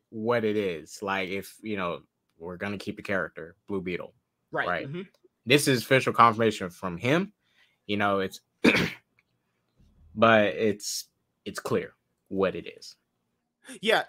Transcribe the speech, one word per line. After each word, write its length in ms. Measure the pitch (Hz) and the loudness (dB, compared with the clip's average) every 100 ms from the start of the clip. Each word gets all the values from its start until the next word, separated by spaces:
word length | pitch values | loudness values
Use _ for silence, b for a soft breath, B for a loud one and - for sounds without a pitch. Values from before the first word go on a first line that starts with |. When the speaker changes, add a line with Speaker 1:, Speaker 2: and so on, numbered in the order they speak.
| _ | _
Speaker 1:
what 340 | 113 110 120 110 | -6 -2 0 2
it 120 | 104 | 0
is. 440 | 98 82 80 - | -2 -4 -10 -10
Like, 280 | 98 98 92 | -4 -2 -2
if, 260 | 98 95 - | -6 -8 -12
you 120 | 110 101 | -8 -4
know, 260 | 90 73 - _ _ _ | -4 -4 -10 _ _ _
we're 200 | 85 90 | -14 -8
gonna 200 | 101 101 | -6 -6
keep 200 | - 101 | -8 -10
the 40 | |
character, 540 | 98 98 82 - 80 - - | -4 -2 -4 -8 -16 -18 -8
Blue 140 | 98 | -6
Beetle. 320 | 90 87 - _ _ _ _ | -4 -6 -10 _ _ _ _
Speaker 2:
Right. 140 | 156 117 | -4 -2
Speaker 1:
Right? 200 | 85 - | -2 -4
Speaker 2:
Mm-hmm. 140 | 170 190 _ _ _ 117 | -10 -12 _ _ _ 2
Speaker 1:
This 220 | 143 139 | 4 4
is 140 | 127 | 0
official 300 | - 135 127 | 4 2 4
confirmation 560 | 113 117 110 113 104 92 | 6 6 6 0 0 -6
from 260 | - 95 87 | -8 -8 -4
him. 360 | 117 156 196 _ _ _ _ _ - | 0 0 0 _ _ _ _ _ -6
You 100 | 104 | -2
know, 220 | 104 98 | 0 0
it's, 180 | 95 - _ _ | -2 -8 _ _
<clears throat> 1500 | - - - - _ _ _ _ _ _ _ _ _ _ - 107 | 2 4 0 -6 _ _ _ _ _ _ _ _ _ _ -14 4
but 300 | 113 110 104 85 | 6 8 6 2
it's, 500 | 110 104 - - - _ _ _ - | 0 -2 -6 -8 -10 _ _ _ -14
it's 140 | - | -10
clear 340 | - 110 76 - _ _ _ | -2 -2 -2 -12 _ _ _
what 260 | 98 95 85 | 0 0 -2
it 120 | - - | -10 -16
is. 180 | - - _ _ _ _ _ _ B 247 | -20 -20 _ _ _ _ _ _ B -6
Speaker 2:
Yeah, 220 | 208 190 | 0 2